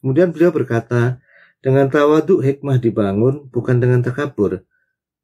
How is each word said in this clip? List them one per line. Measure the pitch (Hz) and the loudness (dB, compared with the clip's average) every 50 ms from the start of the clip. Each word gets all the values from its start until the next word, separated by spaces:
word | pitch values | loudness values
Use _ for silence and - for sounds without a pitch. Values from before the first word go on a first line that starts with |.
Kemudian | - 131 131 151 180 180 | -4 -2 0 2 0 0
beliau | 160 156 170 175 151 | 2 0 0 0 2
berkata, | 143 123 - 117 113 - _ 123 120 117 123 127 - _ _ _ _ _ _ _ _ | -2 -4 -2 -2 -4 -4 _ -2 0 0 0 -2 -6 _ _ _ _ _ _ _ _
"Dengan | _ 131 131 139 139 135 | _ 0 2 2 2 2
tawadhu | 135 151 147 147 151 160 156 151 196 170 | 2 2 2 4 2 2 2 2 0 2
hikmah | 131 135 139 139 - 139 135 127 | 2 -2 -4 -4 -4 -2 -2 0
dibangun, | 123 117 95 110 101 98 98 104 113 131 139 147 143 - | 0 0 -2 0 -2 -2 0 0 0 0 0 -2 -10 -8
bukan | - 123 113 - 127 | -8 -6 -2 -2 0
dengan | 123 123 123 123 123 | 0 2 2 2 2
takabur. | 120 123 123 - 147 143 - - 101 90 92 90 _ _ _ _ _ _ _ _ _ _ _ _ | 0 -2 -4 -4 -6 -6 -2 -2 -2 -2 -2 -6 _ _ _ _ _ _ _ _ _ _ _ _